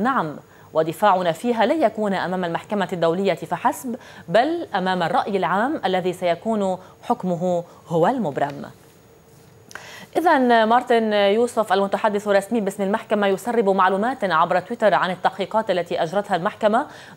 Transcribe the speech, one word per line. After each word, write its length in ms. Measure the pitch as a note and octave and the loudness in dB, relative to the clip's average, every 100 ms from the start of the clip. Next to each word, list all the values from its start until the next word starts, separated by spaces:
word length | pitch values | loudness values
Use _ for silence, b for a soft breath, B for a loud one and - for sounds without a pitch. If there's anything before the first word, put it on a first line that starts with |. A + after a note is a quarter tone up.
نعم، 340 | A3+ B3+ D#3+ B2 - B B | 0 0 -4 -8 -18 B B
ودفاعنا 600 | D3+ D#3+ D#3 G#3 F#3 F3+ | -2 -2 2 2 2 0
فيها 340 | D#3+ A#3+ A#3 A3 | -2 -2 0 2
لن 160 | D#4+ | 2
يكون 320 | A#3+ G#3+ G#3 | 0 0 -2
أمام 300 | F3+ D3+ F#3 | -2 -2 -4
المحكمة 440 | F3 E3 - G#3 F3 | -4 -6 -4 -4 -2
الدولية 420 | F3+ E3 F3 G3 | 0 0 0 0
فحسب، 600 | E3 D#3+ E3+ B3 - B3+ A#3 B B - | -2 -6 -2 -2 -4 -8 -12 B B 0
بل 380 | F#3+ C#4 E4+ - | 2 2 -2 -4
أمام 280 | G3 F#3 F#3 | -4 -2 -2
الرأي 340 | E3 - - G3 | 0 -2 -2 -2
العام 440 | E3+ F#3 B3 D#4 | 0 0 -2 -2
الذي 280 | G3 F#3 F3+ | -2 -2 -2
سيكون 640 | F3 F3+ E3+ A3 A3 G3 F#3 B B | -2 -2 -2 -2 -2 -2 -4 B B
حكمه 640 | - A#3 F#3 E3+ F3+ F3 E3+ B - | -6 -4 -2 -2 0 -2 -4 B -4
هو 180 | E3 F3 | 2 2
المبرم." 640 | C4 F3 C3+ C#3+ C#3+ C#3 - - - - - _ - - - - B B B B - | 2 -4 -2 -4 -4 -14 -18 -20 -20 -20 -20 _ -20 -20 -20 -20 B B B B 0
إذن 480 | E4 D4 B3 A#3 | 4 4 6 4
مارتن 480 | G#3+ A#3+ C4 A#3 A3 | 6 2 4 2 4
يوسف 600 | G#3 G3+ G#3+ A#3+ - G#3+ | 2 4 4 2 0 0
المتحدث 560 | F#3+ G3 F#3+ A3 G3+ G#3 | 2 2 0 0 0 2
الرسمي 320 | G3+ G3 A#3 | 2 2 -2
باسم 220 | F#3+ G3 | -2 -2
المحكمة 440 | F#3+ A3 - A3 G3+ | -2 -2 -2 0 2
يسرب 420 | F#3+ - A3+ G3 | 0 0 0 2
معلومات 560 | F#3+ F#3 F#3+ A3+ C#4 | 4 2 2 -2 -2
عبر 360 | G3 D#3+ E3+ F3+ | -2 2 2 0
تويتر 340 | F3 A#3 G#3+ | -2 0 2
عن 160 | E3 F3 | 2 0
التحقيقات 600 | F3+ F3+ - F#3 A3 G#3+ | -2 -4 -2 -2 -2 0
التي 320 | F3+ E3+ F#3 | -2 -2 -4
أجرتها 340 | E3+ F#3+ G3+ F3+ | -2 -2 -2 -2
المحكمة 500 | F#3+ - G#3+ A3 D4+ B B | -2 0 0 2 -2 B B